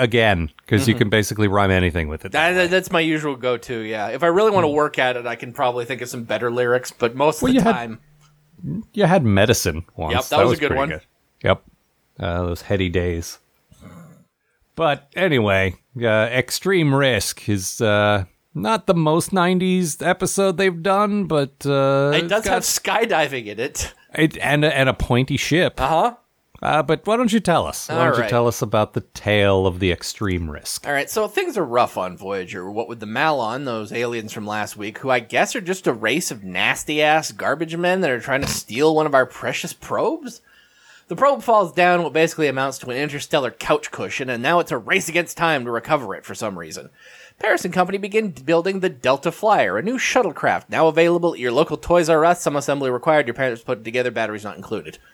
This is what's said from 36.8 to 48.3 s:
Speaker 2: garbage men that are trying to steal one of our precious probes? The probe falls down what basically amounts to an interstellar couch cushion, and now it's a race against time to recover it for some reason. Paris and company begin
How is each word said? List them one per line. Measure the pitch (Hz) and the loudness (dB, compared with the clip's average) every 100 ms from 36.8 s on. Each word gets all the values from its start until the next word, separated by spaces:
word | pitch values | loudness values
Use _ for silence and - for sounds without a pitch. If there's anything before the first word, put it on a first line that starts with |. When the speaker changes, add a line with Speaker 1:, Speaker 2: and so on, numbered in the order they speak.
| - 151 151 156 156 | -4 0 2 2 0
Speaker 2:
garbage | 101 98 143 165 165 | -4 -4 -2 -4 -2
men | 175 190 | 0 2
that | 160 | 0
are | 123 | -2
trying | 139 135 | -2 -2
to | 139 | -2
steal | - - 110 156 | -6 -6 2 2
one | 156 156 | 4 4
of | |
our | 135 | 4
precious | 123 - 120 - 165 | 2 -2 -6 -6 -8
probes? | - - 117 196 320 262 - _ _ _ _ _ - - | -12 -6 -2 -2 -2 -8 -16 _ _ _ _ _ -20 -12
The | 175 | 0
probe | 277 254 | 2 2
falls | - 214 175 | 2 2 2
down | 175 180 175 | 2 4 4
what | 160 | 2
basically | 151 160 - 147 | 2 2 2 -2
amounts | 131 135 127 | 0 -4 -4
to | 127 | -8
an | 123 | -6
interstellar | 147 143 - 156 123 | -6 -6 -2 0 0
couch | - - 151 - | -4 0 0 -2
cushion, | - 104 - 131 | -10 -8 -6 -6
and | 117 | -2
now | 131 175 | 2 2
it's | 160 | 0
a | 135 | -4
race | 107 190 175 | -2 -2 0
against | 165 165 - | -2 -2 -2
time | 165 147 | 0 0
to | 120 | -2
recover | 117 - 151 107 | -6 -2 -2 -2
it | 87 - | -10 -12
for | |
some | 98 110 90 | -8 -8 -8
reason. | 82 80 67 _ - - - - | -12 -14 -16 _ -20 -20 -20 -6
Paris | 220 - | -2 -2
and | 185 | -2
company | 180 180 196 | 0 0 -2
begin | 202 214 214 | -2 -2 -2